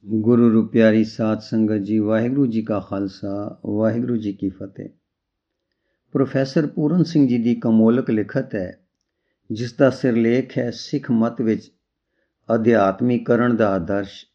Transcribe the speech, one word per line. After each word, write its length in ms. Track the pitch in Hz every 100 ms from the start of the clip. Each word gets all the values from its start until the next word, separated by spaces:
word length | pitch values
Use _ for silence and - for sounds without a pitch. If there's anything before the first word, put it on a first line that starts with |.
| 101
ਗੁਰੂ 460 | 107 107 120 120
ਰੂਪ 200 | 110 110
ਪਿਆਰੀ 320 | 117 110 110
ਸਾਧ 360 | 110 - 110 107
ਸੰਗਤ 380 | - 113 107 107
ਜੀ, 200 | 98 107
ਵਾਹਿਗੁਰੂ 460 | 104 110 120 139 131
ਜੀ 160 | 110
ਕਾ 180 | 110 104
ਖਾਲਸਾ, 800 | 95 98 98 - 101 101 104 - 107
ਵਾਹਿਗੁਰੂ 520 | 104 110 117 123 117
ਜੀ 160 | 104
ਕੀ 160 | 98 98
ਫਤਿਹ। 400 | 98 98 - 101 _ _ _ _ _ _ _ _ _ _ _ _
ਪ੍ਰੋਫੈਸਰ 540 | - 135 135 135 170 147
ਪੂਰਨ 360 | - 156 180
ਸਿੰਘ 240 | 160 156 135
ਜੀ 100 | 120
ਦੀ 180 | 113 117
ਕਮੋਲਕ 560 | 117 110 110 123 127
ਲਿਖਤ 440 | 110 104 135 127 107
ਹੈ, 300 | 90 - _ _ _ _ _ _ _
ਜਿਸ 220 | 107 120
ਦਾ 160 | - 135
ਸਿਰਲੇਖ 680 | 131 110 113 113 123 131 143
ਹੈ 120 | 120
ਸਿੱਖ 400 | 113 - 147 -
ਮਤ 300 | 117 113 -
ਵਿੱਚ 300 | 110 104 - _ _ _ _ _ _ _ - 117
ਅਧਿਆਤਮੀਕਰਨ 1000 | 113 113 98 95 123 120 117 120 120 113
ਦਾ 140 | 107
ਆਦਰਸ਼। 560 | 95 85 101 101 - -